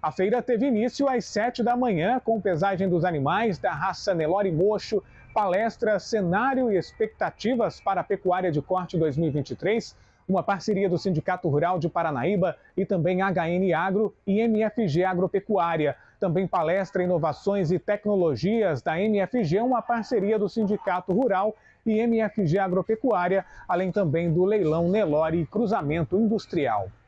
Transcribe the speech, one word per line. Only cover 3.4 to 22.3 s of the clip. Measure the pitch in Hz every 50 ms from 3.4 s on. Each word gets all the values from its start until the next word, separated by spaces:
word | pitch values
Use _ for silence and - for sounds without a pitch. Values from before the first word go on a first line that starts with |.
| 226 226 185 143
da | - - 170
raça | 147 165 196 180 - - - 190
Nelore | 165 156 156 180 202 208 202 165
Mocho, | 147 180 208 214 190 - - 226 196 - - - - - - -
palestra, | 226 208 196 175 196 220 233 - - - 214 214 190
cenário | - - - 214 196 170 175 202 240 269 269 254 262 233 202
e | 180
expectativas | 165 - - - 220 220 - - 208 165 - - - 214 262 233 226 175 - -
para | - 196 196 185
a | 165
pecuária | - 202 190 - 180 175 185 185 185
de | 151 147 135
corte | - 185 185 180 165 -
dois | 170 160 156 135
mil | 143 170 156
e | 135
vinte | 147 139 -
e | 139
três, | - - 180 220 233 - - - - - _ _ _ _
uma | - 185 185 160
parceria | - 202 175 - - 214 190 202 190
do | 180
Sindicato | 165 - 196 180 151 - - 180 180 - 170
Rural | 139 147 160 170 185 180
de | 151 170
Paranaíba | - 175 170 160 147 123 120 170 208 196 185 175 147 - _ - _
e | - 190
também | - 208 175 151 175 185 185
H | 190 196 180 175 165 165
N | 175 180 190 190 165
Agro | 156 175 190 185 202 220 202 - _ _
e | - 190 208
M | 233 233 220 214 220
F | 214 214 - 226
G | 175 135 160 185
Agropecuária. | 185 185 175 180 185 - 196 - - 220 190 170 170 165 160 151 147 127 - - - _ _
Também | - 185 156 180 196 175
palestra | - 185 160 156 175 196 190 - - 190 180
Inovações | 180 180 165 147 160 143 - - 196 202 202 190 151
e | 180 185
Tecnologias | - - 208 208 - 208 208 196 180 160 143 110 135 185 220 233 214 185 156 127 -
da | 175 160 165
M | 196 220 214 202
F | 190 180 - 247 226
G, | 147 160 202
uma | 233 254 262 240
parceria | - - 240 233 208 - 262 220 190 202 220
do | 214 202 190
Sindicato | - 226 220 190 214 202 - 196 180 180 180 - 180
Rural | 202 269 240 196 185 196 220 214 - _ - _ _ _
e | 226 220 214
M | 233 240 226 220
F | 220 208